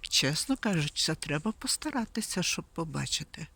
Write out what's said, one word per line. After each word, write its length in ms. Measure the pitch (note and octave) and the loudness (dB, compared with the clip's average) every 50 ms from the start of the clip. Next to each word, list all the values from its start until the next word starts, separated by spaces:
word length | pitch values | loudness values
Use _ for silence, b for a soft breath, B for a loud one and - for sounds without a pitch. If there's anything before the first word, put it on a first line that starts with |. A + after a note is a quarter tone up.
Чесно 560 | - - - - - C3+ D3+ D#3+ - - C4+ | -4 2 2 4 4 4 2 2 2 0 0
кажучи, 480 | - - A3 F#3+ D#3+ D3 D3+ - - - | 2 2 2 2 2 2 0 0 0 0
це 100 | - D#3+ | 0 0
треба 360 | - - - D3 D#3 - A3 | -2 -2 -2 -2 0 0 -2
постаратися, 920 | - - - C4 - - - D#4 - C4+ A3 - - A3+ G#3+ - - F#3 E3+ | -2 -2 -2 -2 -2 0 -2 -2 0 0 -2 0 -2 -4 -4 -2 -2 0 0
щоб 220 | - - - - | 0 0 -2 -4
побачити. 800 | - - - E3 D#3+ C#3 C#3+ C#3 - - - D3 - - - E3+ - - | -6 -6 -4 -4 -2 -2 -4 -2 0 -2 -2 -2 -6 -10 -12 -12 -12 -12